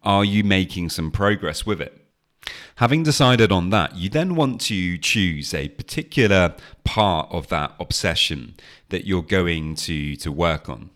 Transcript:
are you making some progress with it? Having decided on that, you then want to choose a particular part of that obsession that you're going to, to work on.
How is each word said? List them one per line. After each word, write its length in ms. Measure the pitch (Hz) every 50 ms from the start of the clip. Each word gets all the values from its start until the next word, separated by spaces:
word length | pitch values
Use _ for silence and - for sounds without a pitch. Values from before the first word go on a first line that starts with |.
| -
are 220 | 101 101 98 101
you 180 | 101 101 107 104
making 460 | 101 95 95 92 87 - 92 87 82
some 220 | - - 80 80
progress 560 | - - 101 101 107 92 - 80 80 - -
with 160 | 110 104 80 80
it? 200 | - - _ _ _ _ _ _ _ _ _ - - - - - - _
Having 260 | - 120 120 139 160 165
decided 500 | 151 147 - 143 127 127 117 113 98 98
on 160 | 92 87 90
that, 260 | 104 107 82 - -
you 140 | 87 85 98
then 260 | 107 151 170 185 180
want 260 | 160 151 131 123 - -
to 340 | - 110 95 92 87 87
choose 560 | 82 - - - 113 98 90 80 76 69 - -
a 160 | 78 69 73
particular 880 | - - - - - - 156 - - - 120 104 98 95 90 85 - - - - - _ _
part 460 | - - 110 107 101 87 80 76 -
of 180 | - 87 73 -
that 260 | 90 78 73 69 - -
obsession 760 | 87 - - - - 95 82 - - - - 71 60 - - - - - - - _ _
that 180 | - 87 -
you're 140 | 95 95 90
going 540 | 82 80 101 95 90 85 82 80 78 78 78
to, 420 | 76 - - 82 76 73 73 71
to 160 | 69 - 82 71
work 380 | 73 85 85 78 78 - -
on. 180 | 67 57 58 - _